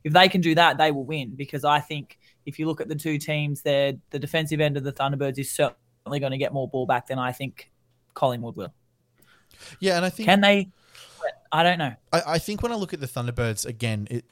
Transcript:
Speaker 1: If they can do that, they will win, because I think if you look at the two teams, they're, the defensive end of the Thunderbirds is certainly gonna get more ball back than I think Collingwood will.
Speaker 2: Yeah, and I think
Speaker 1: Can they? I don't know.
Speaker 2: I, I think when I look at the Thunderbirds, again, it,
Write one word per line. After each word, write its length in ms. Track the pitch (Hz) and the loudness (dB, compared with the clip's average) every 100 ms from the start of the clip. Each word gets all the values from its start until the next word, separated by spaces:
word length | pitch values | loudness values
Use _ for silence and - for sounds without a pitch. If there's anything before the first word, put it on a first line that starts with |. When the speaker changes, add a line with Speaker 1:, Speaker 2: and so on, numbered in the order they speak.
Speaker 1:
If 80 | 156 | 4
they 140 | 165 190 | 6 8
can 120 | 190 | 6
do 120 | 165 160 | 4 6
that, 220 | 165 143 | 6 6
they 140 | 156 | 2
will 120 | 143 | 2
win, 300 | 135 156 127 135 | -4 -6 -8 -10
because 280 | 139 147 | -8 -4
I 160 | 147 147 | 2 2
think 380 | - 151 127 - _ _ - | 0 -8 -10 -18 _ _ -14
if 120 | 143 | -6
you 80 | 156 | -4
look 140 | 160 | -4
at 80 | - | -6
the 80 | 151 | -6
two 220 | 160 147 | -2 -4
teams, 440 | 151 151 147 143 | -2 -4 -2 -4
they're, 320 | 147 139 139 135 - | 0 2 2 -2 -8
the 80 | 143 | -8
defensive 420 | 147 165 156 151 | -4 -4 -2 0
end 160 | 151 143 | 0 0
of 80 | |
the 80 | 135 | -4
Thunderbirds 460 | 139 139 139 139 131 | -2 -2 0 -2 -4
is 120 | 131 | -6
certainly 720 | - 139 - _ _ - 139 | 0 0 -2 _ _ -8 -4
gonna 180 | 135 135 | -4 -2
get 140 | 139 | -2
more 140 | 139 127 | -2 -4
ball 180 | 135 127 | -4 0
back 200 | 123 - | -2 -2
than 100 | 131 | -4
I 140 | 127 | -4
think 380 | 127 - - - _ _ _ _ | -6 -10 -12 -20 _ _ _ _
Collingwood 420 | - 135 120 117 107 | -2 0 0 -6 -10
will. 180 | 92 - _ _ _ _ _ _ _ - - - | -12 -14 _ _ _ _ _ _ _ -20 -20 -4
Speaker 2:
Yeah, 180 | 190 175 | 0 2
and 80 | |
I 60 | 180 | 0
think 240 | - 208 | 0 4
Speaker 1:
Can 60 | 202 | 6
they? 300 | 196 202 190 _ _ - - - - - _ | 6 4 0 _ _ -20 -20 -10 -10 -10 _
I 100 | 156 | 2
don't 160 | 170 175 | 4 2
know. 160 | 143 113 _ | -2 -6 _
Speaker 2:
I, 100 | 165 151 | 0 0
I 120 | 165 | -2
think 240 | - 208 | -2 -4
when 100 | 240 | -4
I 40 | 233 | -2
look 160 | 185 | -4
at 80 | 165 | -6
the 60 | 131 | -8
Thunderbirds, 600 | 131 120 120 117 107 - | -6 -6 -2 -2 -2 -6
again, 400 | 110 117 107 104 | -6 -4 -4 -4
it, 140 | 120 - | -6 -8